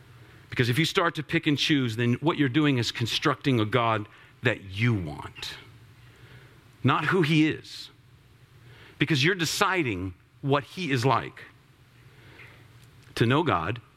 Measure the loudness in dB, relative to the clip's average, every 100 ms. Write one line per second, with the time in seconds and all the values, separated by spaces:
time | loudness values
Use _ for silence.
0 | -20 -20 -20 -20 -6 0 0 2 0 2
1 | 0 -2 -4 -2 0 0 2 2 0 0
2 | 0 0 0 2 2 2 2 2 -2 -4
3 | -4 0 0 0 0 2 2 2 2 0
4 | -4 -14 -20 _ -2 -2 -6 -2 0 0
5 | -2 -8 -12 -14 -14 -14 -20 -20 -20 -20
6 | -20 -20 -20 -20 -20 -20 -20 -4 0 0
7 | 2 0 2 4 2 0 -10 -18 -18 -20
8 | _ -20 _ -20 -20 -20 -20 -20 -20 -4
9 | 0 2 2 0 -2 0 0 2 -2 -4
10 | -6 -10 _ _ 0 0 -2 -8 -2 0
11 | 2 2 -2 -12 -20 -20 _ _ _ -20
12 | -20 -20 -20 -20 -20 -20 -20 -20 -20 -20
13 | -14 0 2 4 2 0 -2 -6 -12